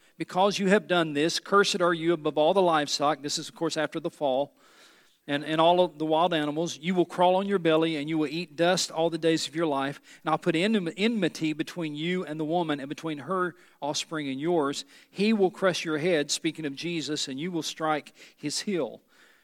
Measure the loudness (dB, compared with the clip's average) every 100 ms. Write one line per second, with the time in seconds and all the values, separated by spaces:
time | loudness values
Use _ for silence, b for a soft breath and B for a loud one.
0 | _ -12 -6 2 2 2 4 2 4 0
1 | 2 0 0 -2 2 2 4 2 0 0
2 | 0 0 0 2 2 4 4 2 0 0
3 | 0 -2 -4 -6 -8 -6 -4 -2 -4 -4
4 | -8 -4 -2 0 -2 _ b b b b
5 | b b -6 -6 -2 2 4 6 4 0
6 | 0 2 2 2 -2 -2 -4 -4 -2 2
7 | 2 4 4 4 0 0 4 4 2 -2
8 | -2 -2 0 -2 -6 0 2 2 0 0
9 | 0 2 2 2 0 -2 -2 0 -4 -6
10 | B B -2 -2 0 2 2 2 0 -2
11 | 0 2 -2 -2 -4 -2 -6 -6 -6 -4
12 | -2 -2 -4 -6 -2 0 0 -4 -6 -8
13 | -8 -8 -4 -2 -2 -6 b b -6 -4
14 | -6 -6 -6 -4 0 0 0 -2 -10 b
15 | b 0 2 4 2 2 0 0 -2 -2
16 | 2 2 0 -2 -4 -4 -8 -6 -6 -4
17 | -4 -6 -6 -6 -4 -4 -6 -4 -2 -2
18 | -4 B B B -6 -6 -4 -2 -4 -8
19 | _ b b b